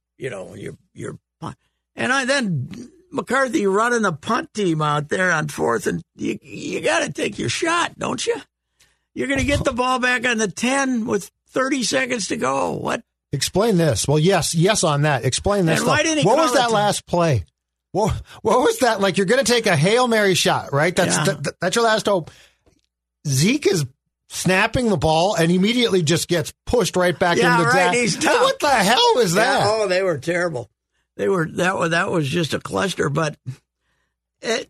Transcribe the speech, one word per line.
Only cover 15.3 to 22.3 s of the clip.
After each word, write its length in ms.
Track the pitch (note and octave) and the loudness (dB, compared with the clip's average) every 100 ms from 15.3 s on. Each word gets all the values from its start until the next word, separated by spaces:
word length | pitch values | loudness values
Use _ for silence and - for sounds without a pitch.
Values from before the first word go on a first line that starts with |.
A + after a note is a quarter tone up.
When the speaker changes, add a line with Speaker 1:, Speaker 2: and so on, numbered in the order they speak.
| - - G3+ E3 | -2 -2 0 2
Speaker 2:
this, 140 | D#3+ | 2
Speaker 1:
And 80 | - | 2
why 100 | D4 | 2
Speaker 2:
though. 60 | |
Speaker 1:
didn't 160 | D#4 D4+ | 2 2
he 60 | G3 | 2
Speaker 2:
What 80 | C#4 | 4
Speaker 1:
call 100 | D#4+ | 4
Speaker 2:
was 80 | |
that 160 | C#4 A#3+ | 2 2
Speaker 1:
it? 40 | |
Speaker 2:
last 340 | G#3+ G#3 - - | 2 2 -2 -2
play? 360 | F3 E3+ A#2 - _ _ _ _ | 0 2 0 -4 _ _ _ _
What, 200 | F3 G#3+ B2 - - | -2 0 -2 -8 -6
what 160 | G#3+ A#3 | 0 2
was 180 | D#4 A4+ | 2 2
that? 220 | B3 G#3 | 0 2
Like, 160 | G3+ F#3 | 0 0
you're 80 | F#3 | 2
gonna 180 | B3+ | 2
take 220 | C4+ A#3+ A3+ | 2 2 2
a 100 | D#3+ | 2
Hail 320 | F3 A#3+ B3 | 4 4 2
Mary 280 | A3+ G3+ F3+ | 2 2 2
shot, 360 | F#3 C3+ - | 2 0 -2
right? 240 | C#3 E3+ F3+ | 0 0 0
That's 220 | F3 E3+ | 0 0
Speaker 1:
Yeah. 60 | |
Speaker 2:
th-, 140 | D3+ C#3+ | -2 -2
th-, 120 | D3 - | -6 -4
that's 160 | F3 A3+ | -2 0
your 80 | A3+ | 2
last 200 | G#3+ G#3+ | 2 0
hope. 240 | G3 D3 | -2 -2